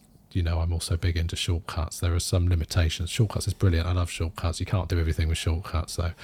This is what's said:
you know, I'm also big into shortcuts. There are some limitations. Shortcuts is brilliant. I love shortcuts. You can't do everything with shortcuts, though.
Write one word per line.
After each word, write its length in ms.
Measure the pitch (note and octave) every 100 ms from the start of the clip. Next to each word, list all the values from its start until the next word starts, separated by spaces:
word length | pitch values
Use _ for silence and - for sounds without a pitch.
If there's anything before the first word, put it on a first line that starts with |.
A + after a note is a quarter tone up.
| - - _
you 120 | F#2
know, 160 | E2+ E2+
I'm 120 | E2+
also 240 | E2 - E2+
big 220 | F#2 E2
into 180 | E2 -
shortcuts. 640 | - E2 - - D#2+ -
There 140 | F2 E2+
are 40 |
some 260 | - F#2 F2
limitations. 640 | F2 D#2 - E2 - F2
Shortcuts 380 | - A2+ - -
is 60 |
brilliant. 320 | - G2 E2 E2+
I 40 |
love 180 | F2+ F2
shortcuts. 520 | - E2 - E2+ E2
You 40 | F2+
can't 220 | G2 F2
do 100 | F2
everything 280 | D#2+ D2+ D#2+
with 100 | D#2+
shortcuts, 600 | - D#2+ - D#2+ - -
though. 140 | E2+ -